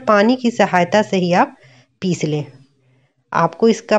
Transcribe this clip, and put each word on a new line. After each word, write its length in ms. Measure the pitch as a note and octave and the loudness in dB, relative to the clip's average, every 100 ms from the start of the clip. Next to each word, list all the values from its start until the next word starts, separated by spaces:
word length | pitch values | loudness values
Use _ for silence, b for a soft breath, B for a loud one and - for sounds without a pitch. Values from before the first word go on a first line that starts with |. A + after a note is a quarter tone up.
| B3+ | 2
पानी 280 | G#3 G#3+ B3+ | 2 2 0
की 140 | A#3+ | -2
सहायता 480 | A3 F#3+ F3+ F3 G#3 | 0 0 0 2 0
से 140 | G#3+ G3 | 0 -2
ही 120 | F3+ F3+ | 0 0
आप 200 | C4 b b b b _ | 0 b b b b _
पीस 220 | F#3 D#3+ D#3 | -6 -4 -4
लें। 200 | D3+ - - _ _ _ _ _ _ _ | -4 -6 -16 _ _ _ _ _ _ _
आपको 380 | D#3+ E3 - A3+ | -2 -2 0 0
इसका 280 | - - | 0 -2